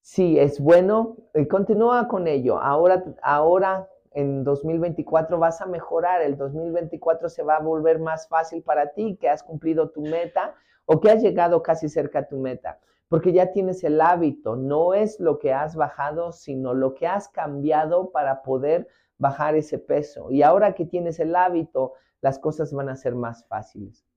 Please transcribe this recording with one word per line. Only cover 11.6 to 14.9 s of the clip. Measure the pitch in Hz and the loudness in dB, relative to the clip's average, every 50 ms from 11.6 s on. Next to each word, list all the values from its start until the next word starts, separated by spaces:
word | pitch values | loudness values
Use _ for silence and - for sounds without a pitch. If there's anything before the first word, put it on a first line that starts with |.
| 165 | 2
casi | - 165 165 - 151 | 0 -2 -2 -2 -4
cerca | - 160 143 143 - 147 | -2 -2 -4 -2 -4 -6
a | 139 | -6
tu | - 143 | -4 -8
meta, | 135 131 127 127 - - 85 - _ _ _ _ _ _ _ | -6 -6 -6 -8 -8 -12 -14 -14 _ _ _ _ _ _ _
porque | 165 160 165 185 170 | 0 2 2 4 4
ya | 180 180 180 | 4 4 4
tienes | 185 202 190 185 185 185 - | 0 -2 -2 -2 -4 -4 -2
el | 151 151 156 | 0 2 4
hábito. | 160 170 180 175 165 147 131 - - 107 117 | 4 4 4 2 2 -2 -2 -4 -6 -6 -6
No | 127 131 135 143 156 170 180 | -4 -2 -2 0 2 2 2